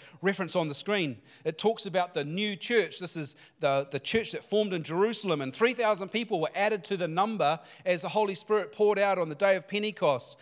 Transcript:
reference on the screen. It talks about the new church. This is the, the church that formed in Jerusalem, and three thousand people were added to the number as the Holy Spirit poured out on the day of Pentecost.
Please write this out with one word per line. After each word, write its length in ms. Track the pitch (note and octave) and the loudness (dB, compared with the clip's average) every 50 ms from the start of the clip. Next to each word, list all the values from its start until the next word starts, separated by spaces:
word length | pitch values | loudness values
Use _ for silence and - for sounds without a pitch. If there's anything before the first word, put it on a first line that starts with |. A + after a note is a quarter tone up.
| - - - - | -20 -20 -14 -2
reference 340 | E3+ G3 G3 - F#3 D#3 - | -2 -2 0 0 -4 -2 0
on 120 | F3+ E3 | 0 0
the 60 | D3+ C#3 | 0 -4
screen. 480 | - - G3 G#3 G3+ E3+ C#3+ A#2 - _ - - - - | -6 -4 -2 0 0 0 -2 -4 -8 _ -20 -18 -6 -6
It 160 | D#3 D#3+ - | -6 -4 0
talks 260 | - G#3+ A3+ - - | 0 0 0 0 -6
about 300 | G3 E3 F#3 F3 F3 - | -2 0 0 0 0 -2
the 80 | D#3+ D3 | -4 -4
new 320 | D3 E3 G3 G#3+ G#3 G3 | -2 -2 -2 -2 -2 -4
church. 440 | - - - A#3+ A3 F3+ D#3 - - | -6 -4 2 2 2 2 2 -2 -8
This 160 | F3+ E3+ - | -8 -8 -6
is 200 | E3 D3 - - - - - _ - | -6 -6 -8 -10 -12 -18 -20 _ -2
the, 280 | D#3 C#3 C#3 C#3 C#3 - | 0 2 2 2 0 -2
the 80 | - C3 | -6 -6
church 320 | - - - A3+ G#3 - | -4 0 0 0 0 -2
that 120 | - C3+ - | -8 -10 -6
formed 300 | - G3+ G#3+ G#3+ G3+ F3+ | -2 0 0 0 0 -2
in 80 | E3+ | -6
Jerusalem, 600 | C#3+ D3 D#3+ F3+ G3+ A3+ A3+ - - F#3 D#3+ D3 | -4 -4 0 2 2 2 0 -2 -2 -2 -2 -2
and 140 | C3+ C3 B2+ | -2 -6 -2
three 180 | - A3 B3 B3 | 0 2 2 2
thousand 360 | A#3+ A#3 G#3+ G#3+ F3 G3 E3+ | 2 2 0 0 0 -4 -4
people 300 | - A3+ A#3+ - G#3+ E3 | -4 -4 -2 -2 -2 -2
were 100 | B3+ A#3+ - | -2 -2 0
added 280 | F3+ G3+ G#3+ G#3+ G3 D#3+ | 0 0 2 0 -2 -4
to 120 | - G3+ | -4 -4
the 100 | F3 F3+ | -2 -2
number 520 | D#3+ D#3+ F3+ G3+ A3 A3 F#3+ D3+ C#3+ D#3+ D#3+ - - - - - | -2 0 0 0 0 0 0 2 0 0 0 -6 -18 -18 -8 0
as 160 | F#3 F3 D#3+ | 0 0 0
the 80 | - F3 | 0 -2
Holy 240 | - G#3+ G#3+ G3+ F#3+ | 0 0 0 0 -2
Spirit 380 | - - - G#3+ G#3 - G#3+ | -4 -2 0 0 0 0 -2
poured 260 | - - G#3+ G#3 G#3 | 0 2 4 4 4
out 220 | G3 G3+ G3+ F#3+ F#3 | 4 4 2 4 2
on 100 | E3+ D#3+ | 0 -4
the 60 | D3+ | -2
day 200 | C#3+ G3+ G3 F#3+ | 2 4 4 4
of 120 | F3+ - | 4 0
Pentecost. 720 | - F#3+ G#3 G#3 G#3+ - - F#3 D3+ C3+ A#2+ - - - _ | -4 -4 -2 -2 -2 -2 0 2 2 2 2 -2 -10 -14 _